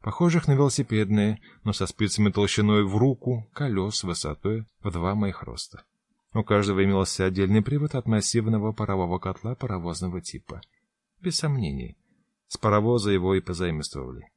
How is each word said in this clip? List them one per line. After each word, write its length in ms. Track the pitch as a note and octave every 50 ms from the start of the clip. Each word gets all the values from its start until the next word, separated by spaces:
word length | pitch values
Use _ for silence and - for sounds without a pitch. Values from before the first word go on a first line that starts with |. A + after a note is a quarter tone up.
похожих 480 | _ A2 G#2+ - F3 F3 E3 F3 - -
на 40 | C#3+
велосипедные, 880 | C3+ C#3+ C#3 - - C#3+ - A2 G#2+ G#2+ F#2+ G#2+ G#2+ G#2 G#2 A2 G#2+ _ - - _ _
но 80 | G#2+ G2+
со 140 | - G2
спицами 440 | F#2 - _ A2 G2+ - - G#2+ G#2
толщиной 540 | F2+ - G2+ G2+ - - G#2+ G#2 G#2+ G#2 G#2
в 120 | G2 F#2+
руку, 520 | G#2+ A#2 C3+ C3+ - - B2+ B2+ A#2 A2 _ _
колёс 520 | - D3 C#3 A2 F#2+ F#2 G2+ G#2+ - -
высотой 600 | F#2 E2+ - - D2 D2 - - G2+ G#2+ A2+ A2 _ _ _ _
в 80 | G#2
два 240 | E2+ F2 E2+ F#2 G2
моих 280 | G#2+ G#2 G2 F#2 - -
роста. 420 | - A#1+ - - - _ - _ _ _ _ _ _ _ _ _ _ _
У 100 | G#2+ G2+
каждого 420 | - G#2+ G#2 G2+ G2+ G2+ F#2+ G2
имелся 420 | G2 G2 F#2+ F#2+ - - - F#2+
отдельный 340 | F#2+ F#2 F#2 G2 F#2 G#2 A2
привод 340 | G#2 - D3 D3 D3 D3+ -
от 120 | C3+ A#2+
массивного 680 | - A2+ A2 G2+ - - A#2+ G#2+ A2 A2+ G#2+ G2+ A2 G#2+
парового 460 | - G#2+ G2 G2 F#2+ F#2 E2+ F2+ F2+
котла 360 | - F#2+ F#2 - - A2 B2
паровозного 680 | - - B2 G#2+ F#2 E2+ F2 E2+ D#2+ F2+ F2+ F2 F#2
типа. 400 | E2+ - - - _ _ - - - _ _ _ _ _ _ _ _ _ _ _
Без 160 | F3+ F3+ E3
сомнений, 640 | - - D#3 C#3+ C3 A2 D#2 C#2 - B2 - - _ _ _ _ _ _ _ _ _ _
с 100 | _ -
паровоза 540 | - - A2 G#2 G#2 G#2 A2+ A#2+ A#2+ G2+ G#2
его 240 | G2+ F#2+ F2+ F#2 G2
и 60 | F#2+
позаимствовали. 880 | F2+ - F2+ E2+ F#2 F2 D#2+ D2+ D2 - - C#2 C2 B1 B1+ A#1+ - _ _